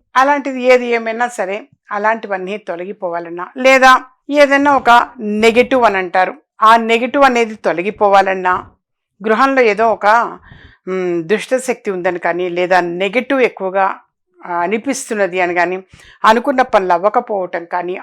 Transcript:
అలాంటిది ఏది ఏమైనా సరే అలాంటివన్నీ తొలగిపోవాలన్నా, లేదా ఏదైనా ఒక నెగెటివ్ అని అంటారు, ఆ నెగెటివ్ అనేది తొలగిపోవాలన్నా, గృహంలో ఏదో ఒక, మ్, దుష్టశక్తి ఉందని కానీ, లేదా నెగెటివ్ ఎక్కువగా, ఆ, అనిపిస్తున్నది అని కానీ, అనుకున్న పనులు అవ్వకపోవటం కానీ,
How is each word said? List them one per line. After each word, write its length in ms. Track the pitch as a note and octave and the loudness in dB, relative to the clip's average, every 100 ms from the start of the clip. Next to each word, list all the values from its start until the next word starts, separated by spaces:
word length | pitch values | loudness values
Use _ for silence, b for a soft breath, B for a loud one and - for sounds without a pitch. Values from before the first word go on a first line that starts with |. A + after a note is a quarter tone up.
| _ - | _ -2
అలాంటిది 460 | C4+ D4 C#4 C4 | 0 -2 -4 -2
ఏది 240 | B3 B3+ A#3+ | 2 2 2
ఏమైనా 420 | A#3 A3+ A3+ A#3+ | -4 -4 -4 -6
సరే 400 | - F#3 G3+ C#4 _ _ | -4 -6 -8 -12 _ _
అలాంటివన్నీ 640 | G#3 G#3 A3+ G#3+ F#3+ F#3 G#3 | -4 -2 -2 -4 -8 -6 -10
తొలగిపోవాలన్నా, 920 | G#3 E3+ F3+ G3+ F#3 E3+ E3+ E3+ F3+ C4 | -10 -10 -10 -10 -8 -8 -10 -12 -12 -2
లేదా 460 | B3+ C4+ C4 C4 - _ - | 2 6 6 4 0 _ -4
ఏదైనా 460 | C#4+ C#4+ C#4 C#4+ C4+ | 2 4 4 2 2
ఒక 140 | A#3 A#3+ - - | 4 4 4 -4
నెగెటివ్ 640 | G#3+ G#3 A3+ A3+ B3 C4 | -6 0 2 4 2 2
అని 120 | A#3 F#3+ | 2 0
అంటారు, 380 | F#3 F#3+ - - _ _ | -2 0 0 -4 _ _
ఆ 140 | A3 A#3 | 4 4
నెగెటివ్ 480 | A3+ A#3 B3 C#4+ | 4 0 0 2
అనేది 300 | C4+ A#3+ A3+ | 2 2 -2
తొలగిపోవాలన్నా, 1160 | A3 G3 D#3+ F#3 G#3 G#3 G3 G3 F#3 F3+ F#3 - _ _ _ _ _ G3 | -2 -4 -2 -4 -2 2 4 2 0 -2 -4 -6 _ _ _ _ _ -2
గృహంలో 360 | G#3+ C4+ C4+ | 0 2 2
ఏదో 300 | A#3+ G3+ A3+ | 2 2 0
ఒక, 140 | G3+ G3+ A3+ G3+ F3+ b b b b - | 0 2 2 0 -8 b b b b -8
మ్, 340 | F#3 F3+ E3+ | -4 -4 -4
దుష్టశక్తి 680 | D#3+ G#3 - C4 B3+ A#3 - | -2 -4 -2 -4 -4 -6 -6
ఉందని 280 | F#3 F3+ F3 | -4 -4 -4
కానీ, 300 | F3 E3+ F3+ | -4 -4 -4
లేదా 320 | F3 F3+ F#3 | -2 0 2
నెగెటివ్ 600 | F3 F3 G3 G#3 - C#4 | 0 -2 -2 -2 -2 0
ఎక్కువగా, 540 | A3+ - F#3+ F#3+ F#3+ - _ _ _ _ G3 | 0 -2 -4 -2 -2 -2 _ _ _ _ -8
ఆ, 80 | |
అనిపిస్తున్నది 840 | F3 F3 A3 B3 C4 - G#3+ F#3+ F3+ | -4 -2 -4 -4 -8 -6 -4 -2 -2
అని 140 | F3 | -2
కానీ, 300 | F3 F3 F#3 F#3+ b b b | 0 -2 -2 -12 b b b
అనుకున్న 380 | G#3+ A3+ A#3+ C4 | 2 2 2 0
పనులు 300 | B3+ G#3 F#3 | 2 2 2
అవ్వకపోవటం 720 | F3 G3 A#3+ A#3+ G#3 F3+ F3+ | 0 0 -2 -2 -6 -6 -8
కానీ, 320 | E3+ F3 F3 F#3 | -8 -8 -8 -8